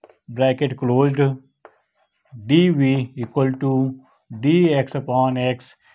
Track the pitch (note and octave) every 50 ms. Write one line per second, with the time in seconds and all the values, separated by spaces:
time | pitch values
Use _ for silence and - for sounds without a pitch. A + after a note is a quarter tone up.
0 | _ - _ _ _ - A#2+ A#2+ C3 C3 B2+ C3 D3+ C3 B2 - C#3 B2 B2 B2+
1 | D3 C#3+ C#3 C#3+ C#3+ C3+ C3 C3 - _ _ _ - - _ _ _ _ _ _
2 | _ _ _ _ _ _ C3 A#2 G#2 A2+ C#3+ E3+ F3+ F3+ E3+ C#3+ C#3 C3 C3+ C3+
3 | B2+ A#2+ - B2 A#2 A2+ - D3 C3+ C3+ C3 C3 C#3+ C3+ C3+ C3 C3+ C3+ C3 -
4 | _ _ _ _ _ - B2 A2 A2+ C#3+ D#3+ F3 F3+ E3 D3 C#3 B2+ - - C#3
5 | A#2 - B2 B2+ C3 C3 B2+ B2+ B2 B2+ B2 B2 - - - _ _ _